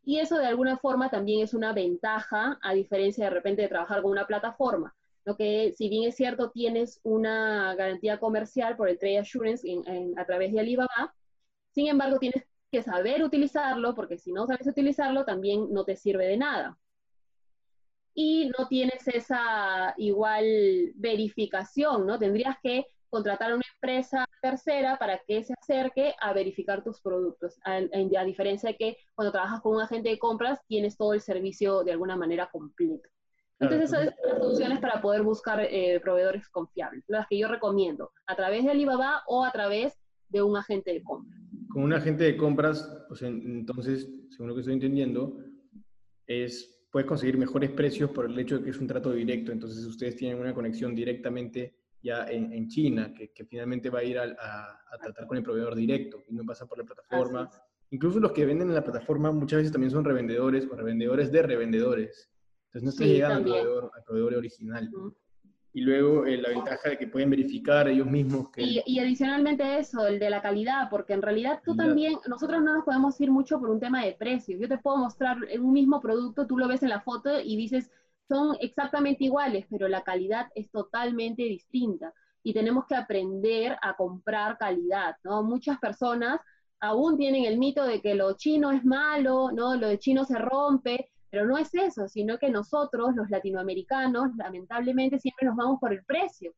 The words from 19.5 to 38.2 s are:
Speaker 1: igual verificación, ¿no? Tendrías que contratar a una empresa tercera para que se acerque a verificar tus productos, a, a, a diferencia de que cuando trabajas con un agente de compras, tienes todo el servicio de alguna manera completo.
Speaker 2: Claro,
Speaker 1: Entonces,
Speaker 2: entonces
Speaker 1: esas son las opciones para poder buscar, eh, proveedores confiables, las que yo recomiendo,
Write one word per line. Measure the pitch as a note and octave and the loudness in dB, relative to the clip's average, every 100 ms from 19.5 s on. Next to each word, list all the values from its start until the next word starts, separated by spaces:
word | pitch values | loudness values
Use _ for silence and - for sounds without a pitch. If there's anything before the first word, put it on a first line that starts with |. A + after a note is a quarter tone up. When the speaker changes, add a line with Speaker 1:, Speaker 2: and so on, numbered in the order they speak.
| A3 G3 F#3 F#3 - | 0 -2 0 -2 -2
Speaker 1:
igual | G#3+ G3+ G#3+ G#3+ A3 G#3+ G3 F#3 F3 | 0 2 2 2 4 4 4 4 0
verificación, | - A3+ G#3+ G#3+ - G#3 F#3+ G#3+ C#4 D4+ A#3 F#3+ | -2 -2 0 -2 -2 -4 -4 -4 0 2 2 0
¿no? | A3 | 0
Tendrías | G3+ G#3 C4 C4 | 2 2 -2 -2
que | B3+ B3 C4+ _ _ | -2 -2 -4 _ _
contratar | A3+ G#3 G3 A3+ | -4 -2 -2 0
a | A#3 | -2
una | - | -4
empresa | _ C4 B3+ C4 C4+ B3+ _ | _ -2 -2 -2 -2 -4 _
tercera | C4 C4 - C#4+ C4+ C4 | -4 -2 -2 0 0 0
para | G#3+ F#3 - | -2 -4 -2
que | G#3+ | -4
se | A3+ B3+ | -4 -10
acerque | - C4 C4 C4 C#4+ - | -2 0 0 0 0 0
a | G#3 | 0
verificar | G3 F#3+ F#3+ F#3 G3 | 0 0 -4 -4 -4
tus | A3+ G#3+ | -4 -6
productos, | G3 F#3 F3+ - F3 - | -4 -2 -2 -4 -10 -8
a, | F#3+ F#3+ | -4 -2
a, | F#3 F#3+ F#3+ F#3+ | -2 0 2 2
a | |
diferencia | F#3+ F#3 G3+ G3+ A3+ | 0 0 -2 0 -4
de | G#3+ | -2
que | A3 A#3 _ - | -4 -6 _ -4
cuando | G#3 | -2
trabajas | G3 F#3+ A3+ | 0 -2 -2
con | G#3+ | 0
un | A3 | 2
agente | A3 A#3 A3 | 0 -2 -2
de | A3 | 0
compras, | A#3 A3+ A#3+ C4+ _ | 0 0 -2 -2 _
tienes | G#3+ G#3 - | -2 -2 0
todo | G#3 | 0
el | G#3 | 0
servicio | G#3 F#3 F#3+ - G3+ G3 | 0 -4 -4 0 2 2
de | F3+ | 2
alguna | E3 F#3 | 0 -2
manera | F3+ E3 E3+ F#3 | -2 0 -2 -2
completo. | D#3+ D#3 - E4 D#4 - _ _ _ _ _ | -8 -12 -2 -2 -2 -10 _ _ _ _ _
Speaker 2:
Claro, | C4+ | 2
Speaker 1:
Entonces, | D#4 D#4+ C#5+ | 2 2 2
Speaker 2:
entonces | D#4 - | 0 0
Speaker 1:
esas | B4+ | -2
son | B4+ | 2
las | B4+ | 2
opciones | - B3+ C4+ | 2 0 0
para | B3 G#3+ | 0 0
poder | G#3 G#3+ | 0 2
buscar, | G#3+ A3 A3+ G#3+ | 2 0 -2 0
eh, | G#3 G3 F3+ F3 | 0 2 2 2
proveedores | F#3+ F3+ F#3 G3+ - | 2 2 2 0 -6
confiables, | F3+ E3 - - - - | -8 -6 -8 -10 -10 -4
las | G#3+ G#3+ | -4 -2
que | G3+ | -2
yo | A3 | 0
recomiendo, | A#3 G#3+ G3+ F3+ D3 - _ | -2 0 2 0 -2 -10 _